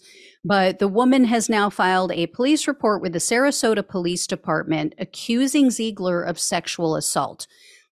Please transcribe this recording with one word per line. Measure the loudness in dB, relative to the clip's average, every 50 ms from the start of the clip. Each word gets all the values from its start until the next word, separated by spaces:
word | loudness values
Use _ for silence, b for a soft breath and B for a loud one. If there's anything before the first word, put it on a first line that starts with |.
| B B B B B B B B B
But | 0 2 4 4 2 2 0
the | -2 0
woman | 2 2 4 4 6 4 4
has | 4 2 2 0 2
now | 2 2 2 0
filed | 0 0 2 2 2 2 0 0
a | -2 -2 -4
police | -4 -2 -2 0 2 2 2 0 -2
report | -4 0 0 0 0 0
with | -2 -4 -4
the | -4
Sarasota | -2 0 0 2 2 2 0 0 0 0 0 0 -2 -4
Police | -4 -4 -2 -2 -2 -4 -4
Department | -6 -6 -6 -2 -2 -2 -2 0 -2 -2 -2 -2 -4 -6 -8
accusing | -12 -12 -12 -10 -6 -2 0 0 0 2 2 4 4 4
Ziegler | 2 0 -4 -6 -4 -4 -2 -2 -2 -2 -2
of | -4 -4 -4
sexual | -4 -4 -2 -4 -4 -4 -6 -2 -2 -2 -2
assault. | -2 -2 -2 -2 -2 -2 -4 -6 -12 -16 b b b b b b b b b